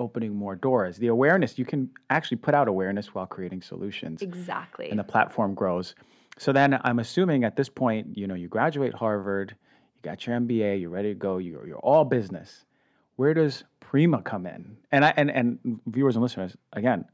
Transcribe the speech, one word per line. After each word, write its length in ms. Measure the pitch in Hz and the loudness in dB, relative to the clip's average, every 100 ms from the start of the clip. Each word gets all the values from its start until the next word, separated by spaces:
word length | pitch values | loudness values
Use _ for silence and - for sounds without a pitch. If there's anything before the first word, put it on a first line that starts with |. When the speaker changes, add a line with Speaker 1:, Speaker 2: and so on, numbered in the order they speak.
Speaker 1:
opening 320 | 117 113 110 | -6 -6 -6
more 220 | 104 101 92 | -4 -6 -4
doors. 420 | 135 127 92 90 | 0 2 0 -2
The 80 | 117 | 0
awareness, 500 | 117 143 190 127 - | 4 4 4 2 -2
you 60 | |
can 260 | 123 147 131 - - | -4 -2 -4 -8 -2
actually 280 | 147 - 120 | -2 0 -4
put 160 | - | 2
out 140 | 143 123 | 4 4
awareness 460 | 95 95 101 101 | 2 0 -2 -6
while 120 | 98 92 | -8 -8
creating 360 | - 90 92 | -8 -8 -10
solutions. 600 | - 87 101 - 80 80 | -12 -10 -10 -8 -10 -8
Speaker 2:
Exactly. 680 | 190 175 175 - - - - | -10 -10 -8 -10 -10 -12 -6
Speaker 1:
And 80 | 104 | -6
the 60 | |
platform 500 | 98 110 - - 101 | 0 2 2 2 -2
grows. 400 | 95 98 87 90 - - _ _ - | 0 -2 -2 -4 -12 -20 _ _ -6
So 140 | - | 2
then 280 | 139 143 135 | 4 4 4
I'm 160 | 123 120 | 0 0
assuming 460 | 110 - 185 139 | -2 0 2 2
at 120 | 113 - | 2 0
this 120 | 135 | -4
point, 480 | - 127 110 - 104 | 0 0 0 -4 -8
you 100 | 98 | -6
know, 80 | |
you 140 | 92 87 | -6 -4
graduate 460 | 107 151 147 127 | 0 0 0 -4
Harvard, 600 | - 113 104 98 98 98 - _ _ _ | -2 -2 -2 -2 -4 -4 -12 _ _ _
you 60 | _ | _
got 240 | 76 92 - | -12 -10 -6
your 80 | |
M 120 | 120 120 | -4 0
B 160 | 113 | 0
A, 140 | 104 101 | 0 -2
you're 140 | 85 | -4
ready 180 | 90 104 | -4 -4
to 60 | 90 | -4
go, 200 | 101 92 | -4 -4
you're, 280 | 87 73 57 | -6 -10 -14
you're 120 | 76 | -4
all 260 | - 156 | 4 4
business. 600 | 135 127 95 87 - - _ _ _ _ _ - | 4 0 -2 -10 -14 -20 _ _ _ _ _ 0
Where 180 | 139 | 2
does 300 | 160 151 - - _ | 4 2 0 -16 _
Prima 420 | - 143 170 139 | 0 4 6 4
come 240 | - 101 87 | -2 -8 -8
in? 320 | - - 107 - | -12 -18 -16 0
And 140 | 143 | 4
I, 80 | 147 - | 6 4
and, 140 | 143 | 2
and 500 | 131 120 120 127 110 120 | 2 0 0 -6 -6 -4
viewers 300 | 117 139 113 | 2 2 4
and 60 | |
listeners, 340 | 123 - 92 - _ | 0 0 -8 -10 _
again, 320 | 104 120 98 - | -2 0 0 -2